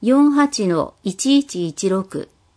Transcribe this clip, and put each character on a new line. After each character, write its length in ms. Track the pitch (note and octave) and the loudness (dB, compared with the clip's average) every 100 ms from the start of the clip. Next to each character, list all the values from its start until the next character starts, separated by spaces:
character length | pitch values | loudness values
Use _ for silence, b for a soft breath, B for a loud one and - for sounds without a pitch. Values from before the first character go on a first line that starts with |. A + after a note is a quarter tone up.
四 300 | A3 C4+ D4 | 0 4 4
八 360 | C#4+ C#4+ B3+ F#3+ | 4 0 0 -2
の 260 | E3 - - | -2 -4 -8
一 360 | G3 F3+ C4+ C#4 | -8 -4 0 0
一 280 | C#4 F3+ E3+ | 0 -6 -8
一 220 | D3 F#3+ | -4 -4
六。 400 | F#3+ F#3 - - _ _ | -4 -6 -10 -12 _ _